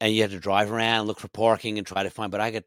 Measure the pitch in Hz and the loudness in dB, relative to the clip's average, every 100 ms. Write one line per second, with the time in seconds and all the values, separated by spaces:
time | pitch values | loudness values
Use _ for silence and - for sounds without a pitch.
0 | 110 110 104 95 98 98 104 113 113 113 | 2 2 2 0 0 2 2 0 2 2
1 | 107 - 101 - 113 110 117 107 95 95 | 0 -6 -8 0 2 2 0 -6 -6 -4
2 | 98 - 104 101 110 110 | -4 -6 -6 -2 -2 -4